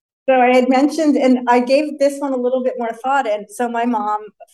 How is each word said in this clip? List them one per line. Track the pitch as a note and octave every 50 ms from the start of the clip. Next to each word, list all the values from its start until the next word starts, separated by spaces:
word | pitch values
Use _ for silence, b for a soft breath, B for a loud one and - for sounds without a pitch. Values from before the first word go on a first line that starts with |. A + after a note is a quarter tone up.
| _ _ _ _ _
So | - C4
I | B3+ A#3+ B3+ B3+
had | B3+ B3 B3+
mentioned, | C4+ C4 D4 D4 - E4 D#4 D4 C4
and | - C4 B3+ B3 A#3+ B3
I | B3 A#3+ B3
gave | A#3+ B3+ C4+ D4 D4+ D4 -
this | - C#4 C#4+ C#4 C#4
one | C#4+ C4+ C4
a |
little | B3 A#3+ B3 C4 B3+ B3
bit | B3+ -
more | A#3 A#3 A3+
thought. | A3+ A3+ - C4 C#4 C#4 A#3+
And | A3 G#3 G#3 G3+ -
so | - - B3 A#3
my | A#3 A#3 A#3+
mom | B3 A#3 G#3+ G#3 G#3+ G#3+ G#3+ G#3+ G3+ - - - -